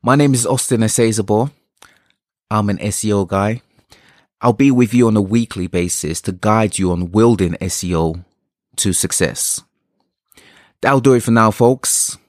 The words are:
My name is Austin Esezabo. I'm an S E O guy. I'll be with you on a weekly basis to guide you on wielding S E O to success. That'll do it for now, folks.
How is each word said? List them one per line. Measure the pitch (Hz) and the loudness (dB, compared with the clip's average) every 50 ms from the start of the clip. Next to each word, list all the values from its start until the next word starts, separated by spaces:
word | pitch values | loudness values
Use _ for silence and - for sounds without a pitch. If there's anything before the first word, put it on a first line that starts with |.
| - | 2
My | 117 131 | 2 2
name | 143 147 143 135 | 4 4 2 2
is | 120 120 | 0 0
Austin | - 131 127 - - 131 113 | -2 -2 -2 -2 -2 0 0
Esezabo. | 113 107 - - 120 113 110 110 104 101 107 107 120 143 _ _ _ _ _ _ _ - _ _ _ _ _ _ _ _ _ _ _ _ | 0 0 2 2 2 2 2 -2 -2 0 0 0 0 -2 _ _ _ _ _ _ _ -20 _ _ _ _ _ _ _ _ _ _ _ _
I'm | 107 107 107 104 | -4 -2 -2 -2
an | 104 - | -4 -4
S | - 104 98 - - | -4 -6 -6 -4 -4
E | 107 104 | -2 0
O | 101 98 | 0 -2
guy. | 87 98 98 98 104 113 123 _ _ _ _ _ _ - _ _ _ _ _ _ _ _ _ | -2 -2 -2 -2 -2 -4 -6 _ _ _ _ _ _ -20 _ _ _ _ _ _ _ _ _
I'll | - 123 113 | 0 0 2
be | - 139 139 | 4 2 2
with | 131 123 123 107 110 | 4 4 2 2 4
you | 123 123 113 | 2 2 4
on | 107 | 4
a | 107 | 2
weekly | 101 92 107 120 117 - - 101 90 87 | 0 0 0 -2 -2 -2 -6 -8 -8 -4
basis | - 90 87 90 - - - 76 82 - | -4 -4 -2 -2 -4 -6 -6 -6 -8 -6
to | - - | -6 -8
guide | 92 90 - 107 107 113 110 104 - - | -8 -4 0 2 2 2 2 0 -2 -2
you | 95 92 | -2 -2
on | 87 85 90 85 | 0 -2 -4 -2
wielding | 87 107 113 117 117 95 98 87 82 - | 2 4 4 4 4 2 0 -2 -2 -4
S | - 95 - - - | -6 -8 -6 -6 -6
E | 90 90 | -4 -2
O | 82 82 80 80 87 87 _ _ _ _ _ _ _ _ _ _ - | -2 -2 -2 -4 -6 -14 _ _ _ _ _ _ _ _ _ _ -4
to | - 101 90 | -4 -2 -2
success. | - - 90 - - 92 71 - - - - - - _ _ _ _ _ _ _ _ _ _ _ _ _ _ _ - _ _ _ _ _ _ _ _ | -2 -4 -4 -2 -2 -2 -2 -2 -4 -6 -6 -6 -8 _ _ _ _ _ _ _ _ _ _ _ _ _ _ _ -20 _ _ _ _ _ _ _ _
That'll | - 120 139 135 | -2 0 0 2
do | 117 135 131 | 4 4 4
it | 120 - | 4 2
for | - | 2
now, | 117 117 113 110 | 2 4 4 2
folks. | 104 - 123 120 131 127 - - - - - - - - _ | 2 2 2 2 2 0 -2 -4 -2 -2 -2 -4 -8 -12 _